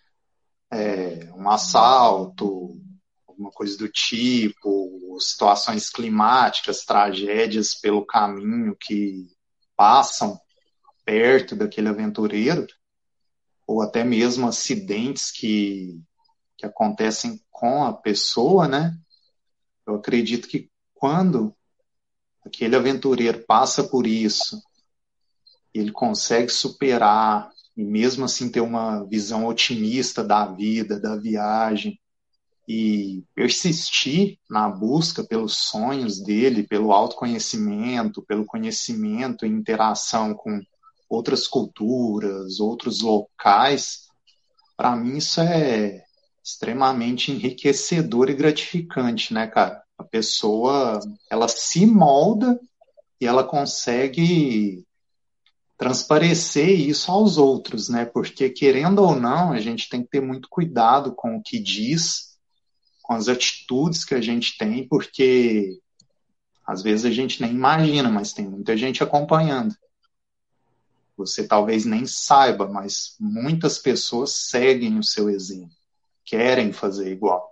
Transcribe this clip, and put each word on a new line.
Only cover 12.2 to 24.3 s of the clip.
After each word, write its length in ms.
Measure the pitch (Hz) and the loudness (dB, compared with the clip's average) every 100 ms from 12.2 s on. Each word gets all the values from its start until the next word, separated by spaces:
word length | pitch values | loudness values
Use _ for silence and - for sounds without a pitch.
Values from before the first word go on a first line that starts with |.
| 104 104 127 165 - _ _ _ _ _ _ _ _ _ - | -2 0 0 -2 -4 _ _ _ _ _ _ _ _ _ -6
ou 160 | 110 | -2
até 220 | 107 117 | -2 -2
mesmo 440 | 123 110 120 127 117 | 0 2 0 0 -2
acidentes 840 | - - 110 95 104 127 131 - | -4 -4 -6 -4 -4 -4 -6 -8
que, 680 | - 110 107 101 98 90 82 - _ _ _ _ _ | -6 -2 0 0 -4 -10 -14 -20 _ _ _ _ _
que 80 | 104 | -10
acontecem 760 | - 107 107 110 - 120 107 _ | -4 -2 0 -2 -2 -8 -10 _
com 340 | - 120 143 | -4 -2 0
a 100 | 127 | -2
pessoa, 720 | 101 107 101 - - 143 190 147 | -2 -4 -2 -2 0 4 4 4
né? 300 | 139 165 165 _ _ _ _ _ _ _ _ - | 0 -2 -4 _ _ _ _ _ _ _ _ -8
Eu 100 | 104 | -8
acredito 520 | - 120 110 117 - | 0 0 0 -4 -4
que 220 | 131 - _ _ | -10 -10 _ _
quando 600 | _ 139 170 185 127 107 - _ _ _ _ _ _ _ _ - | _ 0 2 2 2 -2 -8 _ _ _ _ _ _ _ _ -18
aquele 300 | - 117 127 | -6 0 2
aventureiro 680 | 127 131 135 123 117 110 - | 2 0 0 2 0 0 2
passa 380 | 110 131 - | 2 4 0
por 240 | - 131 113 | -2 0 0
isso, 540 | 110 107 | 0 0